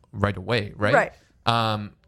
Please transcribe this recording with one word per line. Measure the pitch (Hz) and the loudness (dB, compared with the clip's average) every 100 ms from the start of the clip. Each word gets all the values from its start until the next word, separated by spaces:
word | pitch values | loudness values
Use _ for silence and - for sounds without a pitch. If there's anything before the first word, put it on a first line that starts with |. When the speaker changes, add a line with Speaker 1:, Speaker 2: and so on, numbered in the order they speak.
| _ | _
Speaker 1:
right | - 101 95 | -2 -2 -2
away, | 95 117 101 82 | -2 -2 -2 -2
right? | 104 | 2
Speaker 2:
Right. | 120 92 - _ _ 117 | 2 2 -4 _ _ 0
Speaker 1:
Um, | 117 113 107 104 - | 2 2 -2 -6 -14